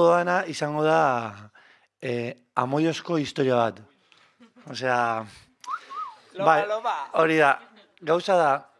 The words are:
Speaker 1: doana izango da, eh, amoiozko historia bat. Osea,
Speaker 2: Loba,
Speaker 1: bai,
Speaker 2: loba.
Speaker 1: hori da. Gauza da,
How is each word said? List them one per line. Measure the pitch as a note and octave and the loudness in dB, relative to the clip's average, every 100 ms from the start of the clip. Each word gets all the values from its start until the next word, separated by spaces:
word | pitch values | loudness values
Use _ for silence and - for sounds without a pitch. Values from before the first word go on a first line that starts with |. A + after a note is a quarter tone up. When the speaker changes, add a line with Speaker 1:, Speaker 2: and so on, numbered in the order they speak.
| E3+ | 6
Speaker 1:
doana | F3 F3 F3+ F3 | 4 2 -2 -2
izango | D3 D3+ D3+ | -6 -4 -2
da, | D#3 D#3+ D3+ B2 A2+ G#2 G#2 _ _ _ _ - | 2 2 2 0 -4 -12 -20 _ _ _ _ -12
eh, | C3 A#2+ A#2+ - _ | -6 -6 -6 -10 _
amoiozko | - B2+ C#3+ E3 D#3 - E3+ | -4 -2 0 0 -2 -4 -2
historia | C3+ - C3 B2 | -2 0 2 4
bat. | A#2 G#2 G#2+ _ _ _ _ _ - _ - | 2 -2 -18 _ _ _ _ _ -20 _ -16
Osea, | B2 B2+ B2 A#2+ A2+ A2 - _ _ B5+ C6+ - C6+ C6+ A5 _ F3+ | -6 -2 0 0 -2 -8 -16 _ _ -12 -12 -10 -12 -12 -14 _ -2
Speaker 2:
Loba, | F#3+ | 2
Speaker 1:
bai, | D#3 G#3 | 2 2
Speaker 2:
loba. | G#3+ A3+ E3 C#3 | -4 -4 -6 -6
Speaker 1:
hori | - D#3+ D#3+ | 0 2 4
da. | C#3+ C3 - - _ - | 4 2 -4 -20 _ -12
Gauza | D#3+ E3+ F3 F#3 | -2 -2 2 2
da, | D#3 C#3+ - | 2 0 -4